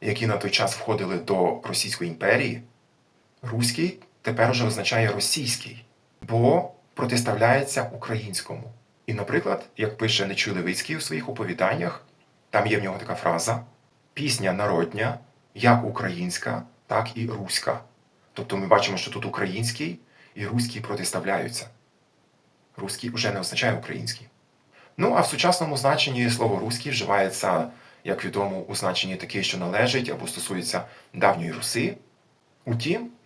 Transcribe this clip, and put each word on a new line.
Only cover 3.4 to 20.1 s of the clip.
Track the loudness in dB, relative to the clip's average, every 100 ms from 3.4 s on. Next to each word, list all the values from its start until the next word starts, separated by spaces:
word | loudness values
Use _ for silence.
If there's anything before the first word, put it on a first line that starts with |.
руський | -4 0 0 2 -2 -2 -20 _ -4
тепер | 4 4
уже | 4 2
означає | 2 0 4 4
російський, | 2 0 0 0 -4 -6 -16 -20 _ _ -16
бо | 0 4 6 6 2 -10 _
протиставляється | -4 0 2 2 4 6 6 2 -2 -2
українському. | -6 -4 -4 -4 -6 -6 -10 -12 -18 _ _ -6
І, |
наприклад, | -4 0 0 0 -4 -6 -4
як | -4 0
пише | 0 2 0
Нечуй | -2 -2
Левицький | 0 -2 -2 -4 -4
у |
своїх | -4 -4 -6
оповіданнях, | -6 -4 0 0 0 -4 -6 -16 _ _ _ _
там | 0 2
є | 0
в |
нього | 0 -6
така | -6 -2
фраза: | 0 2 0 -2 -4 _ _ _ _
«Пісня | -4 0 2 2
народня, | 2 2 2 0 0 -2 -2 -12 _ _ 4
як | 6 6
українська, | 4 -4 -4 -2 -4 -4 -4 -4 -8 _ -2
так | -2 -2 -4
і | -6
руська». | -4 -4 -2 -2 -4 -8 _ _ _ _
Тобто | -12 -6 -4
ми | 4
бачимо, | 4 4 -2
що | -4
тут | -6 -6
український | -2 -2 -2 -2 -2 -6 -8 _